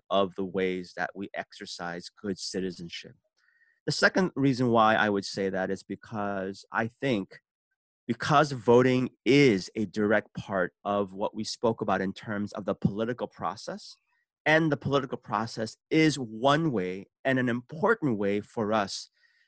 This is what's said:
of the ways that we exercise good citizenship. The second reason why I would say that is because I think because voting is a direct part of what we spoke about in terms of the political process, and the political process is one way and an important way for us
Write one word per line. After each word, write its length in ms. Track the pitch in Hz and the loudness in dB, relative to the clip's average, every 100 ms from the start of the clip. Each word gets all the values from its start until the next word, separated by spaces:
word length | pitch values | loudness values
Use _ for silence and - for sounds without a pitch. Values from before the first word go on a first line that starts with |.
| - | -2
of 240 | 98 98 87 | 0 0 -2
the 100 | 95 | -6
ways 480 | 92 92 92 90 - | -2 -2 -2 -8 -8
that 140 | 90 | -8
we 160 | 92 98 | -8 -10
exercise 760 | - 95 - 101 - 87 87 - - | -10 -12 -14 -14 -10 -10 -10 -12 -12
good 180 | 104 92 | -8 -8
citizenship. 760 | - 98 92 87 85 - - - _ _ _ _ _ _ - | -6 -6 -6 -8 -12 -14 -16 -20 _ _ _ _ _ _ -6
The 60 | |
second 400 | 147 196 - 185 - | 2 2 4 0 2
reason 340 | 139 123 127 | 2 2 2
why 260 | 113 110 110 | 4 4 4
I 140 | 107 | 2
would 160 | 101 95 | 0 -2
say 240 | - 98 | -4 -2
that 220 | 95 92 | -2 -4
is 120 | 95 | -4
because 800 | - 98 - 113 101 101 95 98 - | -8 -12 -10 -6 -6 -4 -6 -10 -6
I 180 | 101 113 - | -4 -4 -4
think 400 | 135 113 95 - _ _ _ _ _ _ - | -2 -2 -2 -12 _ _ _ _ _ _ -8
because 460 | 120 - 147 151 | -6 2 4 4
voting 560 | 131 110 120 127 127 127 - 101 | 0 6 8 8 4 0 -4 4
is 440 | 139 139 98 87 - | 6 8 4 0 -6
a 100 | 104 | -6
direct 480 | 107 104 107 - - | 0 2 2 0 -12
part 360 | - 98 87 - 95 | -6 -2 -2 -4 -4
of 280 | 101 98 | -2 -2
what 220 | 95 104 107 | -4 -6 -6
we 80 | |
spoke 380 | 107 - 117 110 | -8 -2 -2 -2
about 200 | 104 95 | -2 -2
in 120 | 95 | -2
terms 400 | - - 104 104 | -6 -8 -6 -6
of 100 | - | -6
the 120 | 101 95 | -6 -2
political 520 | - 104 113 123 104 | -2 -2 -4 -4 -8
process, 680 | - 92 101 - 196 - - _ _ _ _ - | -6 -8 -8 -10 -12 -14 -20 _ _ _ _ 2
and 260 | 160 160 | 2 2
the 60 | 143 | 0
political 400 | 143 139 131 - | 0 -2 -2 -8
process 580 | - 104 117 - 113 - _ | -6 -4 -4 -6 -8 -10 _
is 300 | 156 160 143 | 4 4 2
one 520 | 123 110 131 147 165 | -6 0 4 4 2
way 360 | 113 92 95 98 _ | 0 -2 -6 -12 _
and 160 | 135 131 | -2 0
an 100 | 123 | 0
important 680 | 120 - 160 202 233 147 107 | -2 -6 -4 0 2 0 0
way 220 | 101 101 | 0 0
for 300 | 104 - 104 | -4 -6 -2
us 380 | 110 98 - - _ _ _ | 0 -2 -6 -12 _ _ _